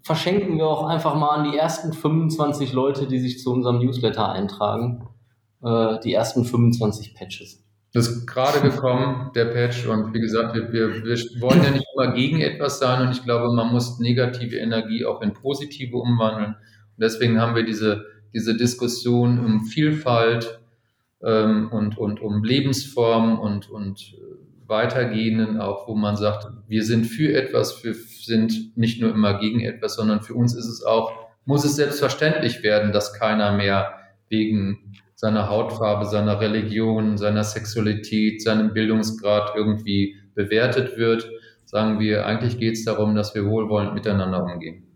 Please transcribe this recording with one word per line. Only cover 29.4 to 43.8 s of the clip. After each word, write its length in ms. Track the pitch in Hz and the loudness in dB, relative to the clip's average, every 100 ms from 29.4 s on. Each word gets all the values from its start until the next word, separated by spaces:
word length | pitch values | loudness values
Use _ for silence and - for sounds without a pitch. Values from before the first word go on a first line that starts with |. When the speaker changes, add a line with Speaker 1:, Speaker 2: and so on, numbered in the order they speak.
Speaker 2:
gegen 200 | 107 117 | 0 0
etwas, 360 | 110 - 107 - | -2 -6 -6 -2
sondern 260 | 110 104 | 0 0
für 120 | - | -2
uns 200 | 120 120 | 0 0
ist 140 | 117 117 | 0 -8
es 160 | - | -6
auch, 260 | - 113 - - - _ | 0 2 0 -8 -18 _
muss 200 | - 143 | -2 0
es 100 | 147 | 2
selbstverständlich 880 | 147 143 - 135 - 156 156 117 - | 2 0 0 -2 2 0 2 -2 0
werden, 300 | 107 104 104 | 2 2 2
dass 200 | 101 - | 0 -2
keiner 380 | - 110 107 101 | -2 0 2 2
mehr 420 | 101 101 98 95 - - _ _ | 2 2 0 -2 -8 -20 _ _
wegen 680 | 110 107 107 98 101 - - _ _ | -2 0 0 0 -4 -10 -20 _ _
seiner 340 | 110 107 101 | 0 0 0
Hautfarbe, 560 | 104 117 - 110 104 104 | 0 -2 -2 0 0 0
seiner 340 | 107 107 101 | 0 0 2
Religion, 760 | 110 110 104 107 113 110 107 104 | 0 0 -2 0 0 2 0 0
seiner 240 | 104 104 | 0 0
Sexualität, 1000 | 107 110 104 117 104 104 - 110 107 104 | 0 -4 -6 -2 0 -2 -2 2 2 0
seinem 300 | 113 110 107 | 0 2 2
Bildungsgrad 840 | 104 110 110 107 - 101 104 104 107 | 2 2 2 0 -2 2 2 2 -2
irgendwie 580 | 107 104 101 101 98 - - | 0 0 0 0 0 -4 -10
bewertet 600 | - 101 107 127 123 123 113 | -6 0 2 4 2 -2 0
wird. 320 | 113 113 - - - _ | 2 2 -2 -16 -20 _
Sagen 340 | _ 104 110 107 | _ -2 0 0
wir, 260 | 107 107 | 2 0
eigentlich 320 | 98 110 120 - | 0 0 -2 0
geht's 260 | 113 113 | -2 -2
darum, 320 | - 107 107 107 | -4 0 2 2
dass 180 | 104 | 0
wir 100 | 107 101 | -2 -2
wohlwollend 480 | 110 107 104 | 0 0 0